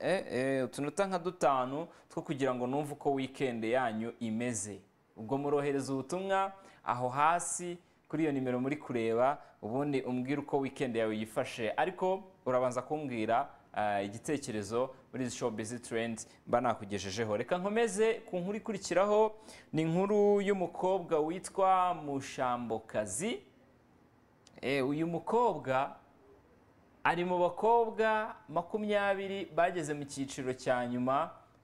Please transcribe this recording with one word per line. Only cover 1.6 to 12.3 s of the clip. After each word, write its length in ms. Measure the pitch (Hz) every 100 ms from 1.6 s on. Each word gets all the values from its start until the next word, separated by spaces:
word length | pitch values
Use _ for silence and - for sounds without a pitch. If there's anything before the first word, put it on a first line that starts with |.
| 127 139 170 - -
two 120 | -
kugira 320 | 160 139 135 123
ngo 120 | 123
numve 260 | 139 147
uko 200 | 143 147
weekend 500 | 135 131 - 135 117
yanyu 500 | 110 127 123 110 113 -
imeze. 600 | 117 110 123 110 104 98 - _ _ -
Ubwo 200 | 110 139
murohereza 560 | 143 147 143 139 131
ubutumwa 600 | 135 131 180 196 190 196 - - - -
aho 240 | 123 127
hasi 680 | 135 156 175 - - 175 175 _ _ -
kuri 160 | 156
iyo 80 | 160
nimero 280 | 139 131 123
muri 180 | 131 147
kureba, 640 | - 120 113 113 127 147 - -
ubundi 400 | 104 127 147 139
umbwire 400 | - 127 127 147
uko 180 | 139 143
weekend 360 | 135 - 135 113
yawe 220 | 110 107
yifashe. 560 | 107 - 123 - 110 -
Ariko 440 | 160 180 185 190 -